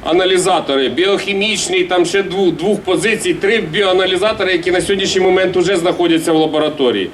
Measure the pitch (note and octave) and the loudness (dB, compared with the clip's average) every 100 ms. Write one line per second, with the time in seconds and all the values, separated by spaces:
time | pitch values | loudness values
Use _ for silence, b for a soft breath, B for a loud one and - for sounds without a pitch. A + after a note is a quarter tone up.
0 | - E3+ F#3 F#3 F3 E3+ D3 C3+ B2+ B2 | 0 0 2 2 2 0 0 0 0 0
1 | F#3 G3 G3+ G3 G#3+ F#3+ - F#3 F3+ F3+ | 0 0 -2 -2 -2 -4 -2 -2 0 0
2 | E3 G3 F#3 F#3 F#3 D3 F3+ G3+ - E3+ | 0 0 -2 0 0 0 -2 -2 0 0
3 | G3+ G#3 F3+ E3+ G3 A3+ E3+ F3 G3 F#3 | 0 -2 -2 -2 0 0 -2 -2 2 2
4 | F#3 F#3 G#3 G#3+ F#3 F3+ F#3 F3+ - G3 | 0 0 0 0 -2 0 0 -2 0 -2
5 | G3 F#3+ F#3 F#3 F#3 F3+ F3 G3 F3 E3+ | 0 0 2 2 2 0 0 0 0 0
6 | F3 E3 D#3+ D#3+ D#3 D3+ D3+ C#3+ B2+ G2+ | 2 2 2 2 2 0 -2 0 0 0
7 | F2 | -4